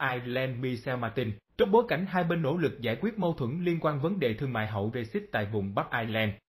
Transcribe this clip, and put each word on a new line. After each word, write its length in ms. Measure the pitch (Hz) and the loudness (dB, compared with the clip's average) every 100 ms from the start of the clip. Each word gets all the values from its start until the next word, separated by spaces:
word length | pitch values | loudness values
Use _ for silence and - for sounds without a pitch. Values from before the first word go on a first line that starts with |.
| 135 | -2
Ireland 460 | 127 123 123 131 120 | -2 -2 -2 -2 -2
Michel 360 | 127 120 135 123 | -4 -4 -4 -4
Martin, 360 | 113 127 110 107 _ - | -2 -2 -4 -4 _ 0
trong 120 | 220 | 6
bối 140 | 220 233 | 6 6
cảnh 180 | 175 190 | 0 0
hai 160 | 180 | 0
bên 180 | 170 170 | 2 2
nỗ 140 | 139 175 | 2 2
lực 240 | 139 - | 0 0
giải 160 | 113 113 | -2 0
quyết 180 | 220 220 | -2 0
mâu 140 | 175 | 0
thuẫn 320 | 160 117 165 | 0 -2 0
liên 140 | 175 165 | 0 2
quan 200 | 160 143 | 0 0
vấn 200 | 160 202 | 0 0
đề 140 | 123 | 0
thương 180 | 107 135 | 0 -2
mại 140 | 117 107 | -2 -2
hậu 240 | 107 107 | 0 -2
Brexit 320 | 101 107 208 208 | -2 -4 -6 -2
tại 140 | 113 104 | -2 0
vùng 220 | 110 98 | -2 -2
Bắc 160 | 101 160 | -2 -2
Ireland. 420 | 123 113 110 107 101 _ | -2 0 2 0 -2 _